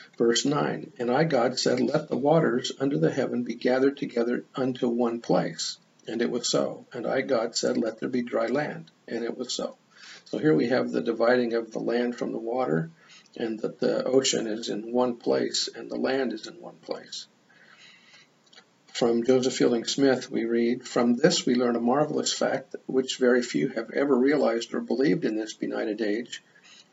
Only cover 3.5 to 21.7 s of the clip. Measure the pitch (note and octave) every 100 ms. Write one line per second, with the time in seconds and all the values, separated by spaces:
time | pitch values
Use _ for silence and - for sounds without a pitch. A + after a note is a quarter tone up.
3.5 | A2 B2 C3 C#3 C#3 - A#2+ A#2+ B2 -
4.5 | - C3 B2 B2 A#2 A#2+ A#2 - - E2
5.5 | - - - _ _ - A2 A#2 A#2+ -
6.5 | - - - - - A2+ C3 C3+ A#2+ A#2
7.5 | - B2 B2+ - - C3+ B2+ A#2 A2 A2+
8.5 | C3+ D3+ E3 - _ - A#2 A#2 - B2
9.5 | - - - _ - - - - - D#3
10.5 | D#3 A#2+ B2 A#2+ A#2+ A#2+ A2+ A#2 B2+ A#2
11.5 | A#2 A2+ A#2 A2 A#2+ A#2+ A#2+ - A2+ A2+
12.5 | B2+ C3 D#3+ E3 - - - - - A2+
13.5 | A2 A2 - A#2+ A2+ - C3 C3 A#2+ A2+
14.5 | G#2+ A#2+ G#2+ A2+ A#2+ B2+ A#2+ - C3 A#2
15.5 | - - A2+ A#2 A#2+ B2+ C3+ B2 G#2+ A2
16.5 | A2 A#2 - - - - - - _ _
17.5 | _ - - - - _ - _ _ _
18.5 | - _ _ _ - A#2+ A#2 A#2 B2+ B2+
19.5 | - B2+ A#2+ - - C#3 B2 - - A2+
20.5 | A#2 A#2 B2 - B2 A#2+ A#2+ E3 - C#3
21.5 | B2 B2